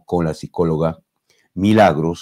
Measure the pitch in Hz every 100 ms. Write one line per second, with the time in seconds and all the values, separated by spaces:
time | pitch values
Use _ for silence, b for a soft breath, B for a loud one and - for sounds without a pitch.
0 | - 87 82 78 - - 85 80 80 80
1 | _ _ _ _ _ - 98 110 98 76
2 | 80 85